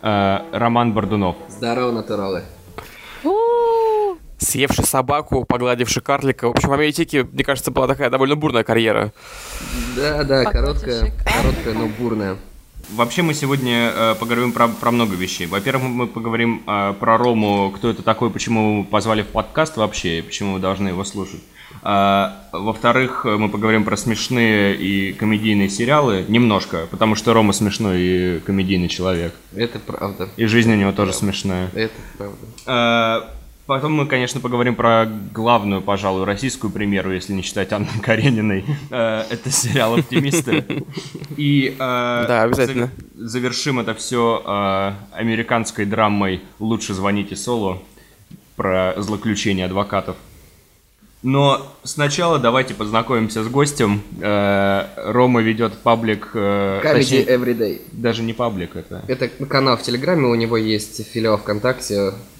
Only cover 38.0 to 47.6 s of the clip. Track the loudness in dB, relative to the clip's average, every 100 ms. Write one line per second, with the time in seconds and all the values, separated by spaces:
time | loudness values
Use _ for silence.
38 | 0 2 4 2 0 0 -2 -6 -6 -2
39 | 0 -2 -4 -6 -4 -2 0 2 4 2
40 | 2 0 2 0 2 -2 0 -8 -6 -12
41 | -12 -14 -12 -2 2 4 2 -2 -2 0
42 | 0 0 2 4 4 4 2 2 -2 -6
43 | -20 -14 -6 -2 -2 -2 -2 -2 -2 -6
44 | -4 2 2 2 -2 -2 0 0 -2 -4
45 | -12 -4 -2 0 0 0 0 -4 -2 2
46 | 2 2 0 -2 -8 -8 -2 -2 -2 -2
47 | 0 0 -4 -8 -4 -2